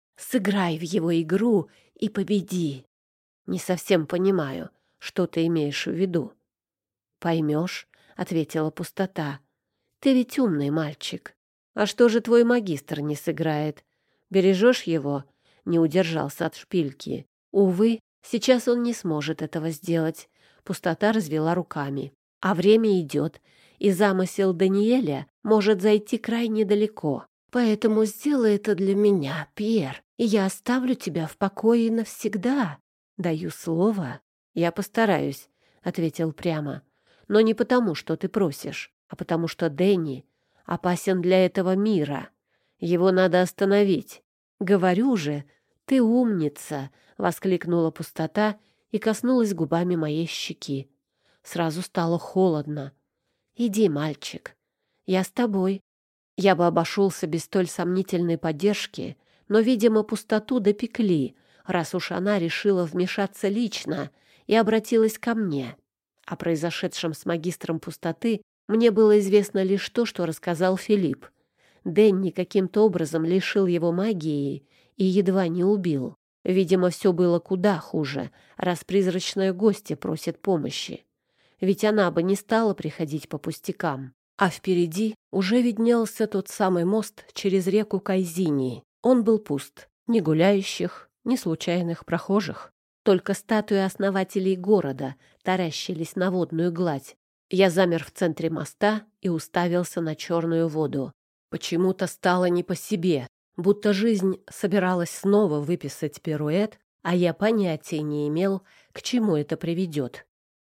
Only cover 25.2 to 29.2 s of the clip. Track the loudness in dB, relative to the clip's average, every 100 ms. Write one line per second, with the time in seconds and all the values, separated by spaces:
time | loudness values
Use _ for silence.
25.2 | -8 _ 2 2 4 2 4 2 0 -6
26.2 | -2 -2 -2 0 2 2 0 -2 -4 -4
27.2 | -8 _ _ 0 2 2 2 2 0 -2
28.2 | 0 2 2 2 0 0 0 2 4 2